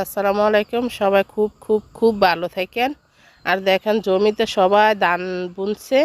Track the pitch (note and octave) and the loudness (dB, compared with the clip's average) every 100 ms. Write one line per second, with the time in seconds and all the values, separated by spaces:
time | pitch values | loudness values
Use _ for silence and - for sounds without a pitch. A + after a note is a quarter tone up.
0 | F#3+ - G3 G3+ G#3+ G#3+ G#3+ A#3 B3 - | -6 -2 -2 0 2 2 0 -4 -6 -2
1 | G3 G3 G3 - G#3 - - G#3+ - - | 0 2 0 -2 -4 -4 -4 -4 -4 -2
2 | A3+ G#3 F#3+ E3 F3 - F3+ - B3+ D4 | 0 2 2 0 -4 -6 -6 -4 -4 -4
3 | _ _ _ _ - F#3 F#3+ F#3 G#3+ G#3+ | _ _ _ _ -2 -2 2 0 0 -2
4 | G3 F#3 G#3+ G#3+ A3+ - F#3 G3+ G#3+ G#3+ | 0 0 0 0 -2 2 2 4 2 2
5 | F3+ F3 F#3 F3+ F3+ F3+ G3 G#3+ - C4 | 0 -2 -4 -8 -8 -8 -8 -8 -2 0